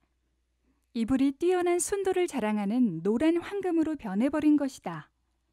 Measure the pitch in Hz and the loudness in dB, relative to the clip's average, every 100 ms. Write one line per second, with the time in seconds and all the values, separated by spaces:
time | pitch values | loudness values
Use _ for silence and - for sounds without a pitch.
0 | _ _ _ _ _ _ _ _ _ 233 | _ _ _ _ _ _ _ _ _ -6
1 | 220 262 277 277 349 359 349 349 - 403 | 0 2 2 2 0 2 2 0 0 -2
2 | 381 370 349 277 214 208 202 254 233 165 | 0 0 0 -2 -2 -2 0 2 0 0
3 | 185 233 311 339 - 403 370 330 311 311 | 0 2 2 0 -2 -6 -2 0 0 -4
4 | 226 196 277 302 302 294 269 - 185 160 | -4 -2 0 2 4 4 0 -6 -12 -12
5 | - _ _ _ _ | -14 _ _ _ _